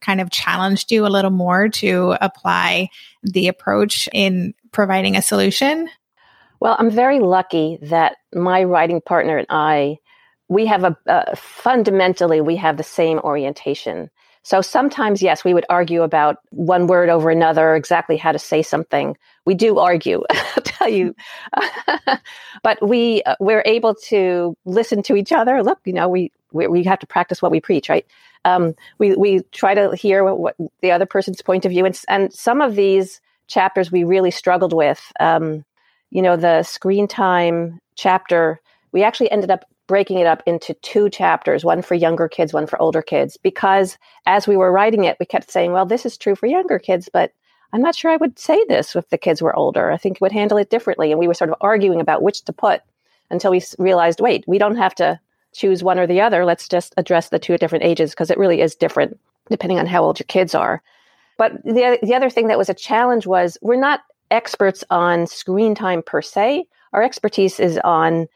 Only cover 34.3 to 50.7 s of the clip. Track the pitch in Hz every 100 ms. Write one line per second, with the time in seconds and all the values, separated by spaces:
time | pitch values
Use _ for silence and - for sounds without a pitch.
34.3 | 175 - 180 180 160 147 147 - - 165
35.3 | 165 160 156 147 _ _ _ _ 185 185
36.3 | 175 170 165 165 - 190 196 202 - 190
37.3 | 180 175 170 170 170 _ - 196 185 -
38.3 | 175 160 156 _ _ _ 175 208 - 233
39.3 | 208 190 185 - _ - 196 196 185 170
40.3 | 160 - 170 - 160 - 208 208 - 180
41.3 | 160 - 135 165 170 - 175 165 165 160
42.3 | - 160 156 156 - 160 160 - 151 143
43.3 | - - - 196 196 190 - _ _ -
44.3 | 202 202 196 185 190 214 220 175 - 175
45.3 | 170 - 185 175 180 190 240 240 - -
46.3 | 196 233 349 370 208 - 180 180 180 180
47.3 | _ _ _ _ 220 311 320 330 320 311
48.3 | - - 349 415 - - 180 - 165 -
49.3 | 156 160 - 139 - 175 - 196 185 196
50.3 | 208 208 208 202